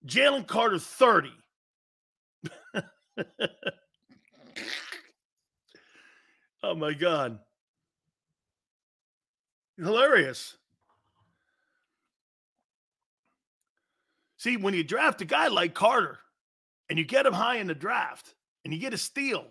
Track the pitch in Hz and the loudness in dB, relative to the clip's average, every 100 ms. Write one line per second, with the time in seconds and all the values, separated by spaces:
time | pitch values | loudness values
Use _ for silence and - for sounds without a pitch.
0 | 127 175 277 277 190 214 233 180 - - | -2 2 4 2 -2 0 0 0 -6 4
1 | 247 196 135 117 _ _ _ _ _ _ | 6 6 2 -16 _ _ _ _ _ _
2 | _ _ _ _ - - - 214 - _ | _ _ _ _ -18 -18 -10 -10 -10 _
3 | _ - - - - _ - - _ _ | _ -10 -10 -6 -8 _ -12 -12 _ _
4 | _ - _ _ - - 110 - - - | _ -20 _ _ -18 -14 -12 -12 -12 -18
5 | - _ _ _ _ _ _ - _ - | -20 _ _ _ _ _ _ -20 _ -20
6 | - _ _ _ _ _ 202 170 151 143 | -20 _ _ _ _ _ -6 -4 -4 0
7 | 175 156 127 107 _ _ _ _ _ _ | 0 0 -2 -8 _ _ _ _ _ _
8 | _ _ _ _ _ _ _ _ _ _ | _ _ _ _ _ _ _ _ _ _
9 | _ _ _ _ _ _ _ - 170 226 | _ _ _ _ _ _ _ -8 -2 2
10 | 277 240 139 123 - - _ _ _ _ | 6 6 4 -4 -14 -18 _ _ _ _
11 | _ _ _ _ _ _ _ _ _ _ | _ _ _ _ _ _ _ _ _ _
12 | _ _ _ _ _ _ _ _ _ _ | _ _ _ _ _ _ _ _ _ _
13 | _ _ _ _ _ _ _ _ _ _ | _ _ _ _ _ _ _ _ _ _
14 | _ _ _ _ 233 247 196 185 151 214 | _ _ _ _ -4 0 0 0 -2 2
15 | 311 - 170 277 320 196 175 - 208 254 | 0 0 -2 0 2 2 -2 2 4 4
16 | 160 135 _ _ _ _ _ _ - 160 | 0 -8 _ _ _ _ _ _ -6 -4
17 | 156 262 269 185 226 240 190 151 185 247 | 2 2 2 2 0 -2 -4 -6 -4 -4
18 | 156 127 - _ _ _ - 160 262 226 | -4 -10 -20 _ _ _ -10 -8 -6 -6
19 | - 277 277 185 - | -6 -6 -4 -4 -8